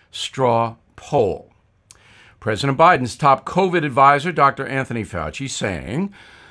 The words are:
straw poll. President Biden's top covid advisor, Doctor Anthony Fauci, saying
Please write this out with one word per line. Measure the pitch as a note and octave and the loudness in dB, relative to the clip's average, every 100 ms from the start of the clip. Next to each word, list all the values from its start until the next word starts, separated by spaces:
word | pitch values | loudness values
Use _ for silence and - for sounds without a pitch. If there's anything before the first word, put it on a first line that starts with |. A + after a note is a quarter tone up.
| _ | _
straw | - - - B2+ A2+ A#2 A2 _ - | -12 -10 -2 0 2 0 -6 _ -20
poll. | - C#3+ G2+ D#2+ - _ _ _ _ _ _ _ - _ | -4 0 0 -2 -12 _ _ _ _ _ _ _ -20 _
President | - A2 C#3 C3 | -6 -2 -2 4
Biden's | E3 D#3+ B2 - | 4 4 0 0
top | D3 C3+ | 2 2
covid | - F3+ F#3 E3+ | 0 -2 0 0
advisor, | D3+ A#2+ C#3 C#3+ E3 | 0 4 4 4 0
Doctor | D#3 C#3 C#3 C3+ | 2 2 0 -4
Anthony | C3+ B2+ A#2+ | -6 -4 -6
Fauci, | G2+ F2 D#2 - C3+ | -6 -6 -6 -8 -10
saying | - A#2 E2+ C2+ C3 G3+ - - - - | -6 -6 -6 -6 -6 -6 -10 -20 -20 -20